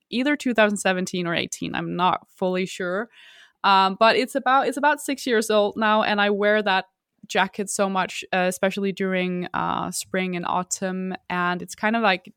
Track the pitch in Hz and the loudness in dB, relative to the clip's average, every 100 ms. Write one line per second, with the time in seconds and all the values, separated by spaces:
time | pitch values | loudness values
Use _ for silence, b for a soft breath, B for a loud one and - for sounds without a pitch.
0 | - 233 269 294 254 226 214 208 196 185 | -6 -2 0 0 0 2 2 2 0 0
1 | 185 185 170 165 - - 175 - 170 175 | -2 -4 -2 -2 -4 -6 -8 -6 -6 0
2 | 180 - - - 185 185 185 - 180 190 | 0 0 -4 -6 -4 -2 -4 -6 -6 -6
3 | 233 B B B B B 196 190 190 190 | -8 B B B B B 2 4 4 4
4 | 226 - 254 277 254 269 269 277 285 294 | 4 4 2 0 2 2 2 2 2 0
5 | - 269 - 220 220 214 208 - 214 214 | -2 -6 0 0 2 2 2 2 2 2
6 | - 208 202 202 208 214 202 190 - _ | 2 2 2 2 2 2 2 0 -2 _
7 | _ _ - 196 190 - 196 - 196 190 | _ _ -4 0 0 -2 -6 0 0 0
8 | 180 - - 185 180 185 190 196 196 185 | -4 -6 -4 0 0 0 -2 0 -4 -2
9 | 190 185 180 180 180 - 170 - 175 - | -2 0 -2 -2 -4 -4 -2 -2 -4 -6
10 | - 190 185 180 175 180 180 - 190 185 | -6 -4 -2 -4 -4 -4 -4 -6 -6 -6
11 | 185 - - 180 175 180 180 - 214 226 | -6 -8 -6 -2 -2 -2 -6 -4 -2 2
12 | 220 185 - | 2 0 -2